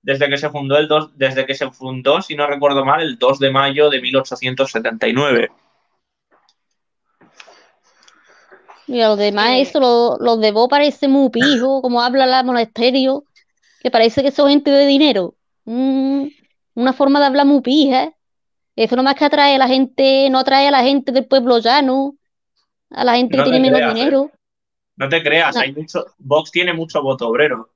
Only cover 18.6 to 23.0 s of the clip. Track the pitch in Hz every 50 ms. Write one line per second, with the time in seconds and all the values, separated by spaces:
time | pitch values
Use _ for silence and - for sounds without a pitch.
18.6 | _ _ _ - 226 220 247 247 262 269 277 - 302 285 302 294 285 285 277 269
19.6 | 269 254 262 262 269 262 _ - 269 269 269 269 269 277 262 262 254 269 262 277
20.6 | 277 285 277 262 247 269 277 277 269 - 240 262 269 - 277 269 240 254 247 233
21.6 | 220 233 254 294 277 262 254 269 269 285 285 _ _ _ _ _ _ _ _ _
22.6 | _ _ _ _ _ _ - -